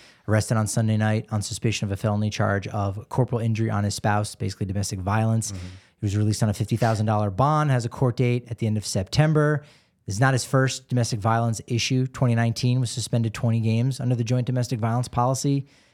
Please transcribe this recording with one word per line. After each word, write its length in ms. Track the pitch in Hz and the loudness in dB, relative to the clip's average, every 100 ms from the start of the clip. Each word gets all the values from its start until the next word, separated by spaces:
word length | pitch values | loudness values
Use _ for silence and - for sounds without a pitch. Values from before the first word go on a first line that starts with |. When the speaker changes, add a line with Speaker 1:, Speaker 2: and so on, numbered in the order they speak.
| - _ - | -20 _ 0
Speaker 1:
arrested 300 | 107 - 113 | 2 2 0
on 80 | 107 | 0
Sunday 300 | - 110 107 | 0 2 2
night 300 | 107 107 107 | 2 0 -2
on 100 | 107 | -4
suspicion 460 | 98 104 117 101 104 | -4 -4 -2 -2 -4
of 60 | |
a 40 | 98 | -2
felony 320 | 113 104 107 | -2 0 0
charge 380 | - 104 101 95 | 0 0 0 -2
of 400 | 107 98 98 - | -4 -4 -6 -4
corporal 320 | - 123 120 | -2 0 0
injury 300 | 113 110 113 | 0 0 0
on 140 | 104 | 0
his 100 | 101 | -2
spouse, 400 | - 110 104 104 | 0 0 0 0
basically 320 | - 101 - 95 | -4 -6 -4 -4
domestic 320 | 98 98 98 | -4 -4 -4
violence. 540 | 92 107 113 113 101 | 0 2 2 2 -2
Speaker 2:
Mm-hmm. 140 | 95 90 92 - _ | -8 -12 -16 -20 _
Speaker 1:
He 40 | 104 | -2
was 100 | 104 | 2
released 240 | 107 104 | 2 2
on 60 | 110 | 0
a 40 | |
fifty 220 | 101 98 110 | 0 -2 0
thousand 300 | 117 107 107 | 2 2 2
dollar 240 | 104 104 | 2 0
bond, 400 | 92 135 151 151 | 2 2 2 2
has 140 | 127 113 | 0 -2
a 20 | |
court 280 | - 127 - | 0 0 2
date 300 | 123 120 - | 0 0 -4
at 80 | 113 | -4
the 80 | 113 | -2
end 100 | 107 | -2
of 80 | |
September. 800 | - 104 92 - 156 151 151 151 - - _ _ | -2 -4 0 2 4 4 2 0 -6 -20 _ _
This 120 | - 101 | -6 2
is 40 | |
not 140 | 131 | 2
his 100 | 135 | 2
first 440 | - 135 131 - - | 2 2 2 -2 -4
domestic 300 | 123 113 110 | -2 0 0
violence 400 | 113 113 117 110 - | 2 2 0 -4 -4
issue. 400 | 117 - 131 131 | -2 0 0 -2
Twenty 260 | - 127 | 0 2
nineteen 440 | 117 117 110 127 127 | 2 2 0 0 0
was 100 | 120 | -2
suspended 420 | - - 120 113 | -4 -2 -2 -2
twenty 280 | - 117 113 | -2 0 0
games 400 | 110 113 127 127 | 2 2 0 -2
under 140 | 123 | -2
the 100 | 120 | 0
joint 220 | 113 123 123 | 0 0 0
domestic 320 | 127 120 117 | -2 -2 -2
violence 280 | 110 120 120 | 0 -2 -2
policy. 580 | - 123 131 143 139 135 _ _ | 0 0 0 0 0 -4 _ _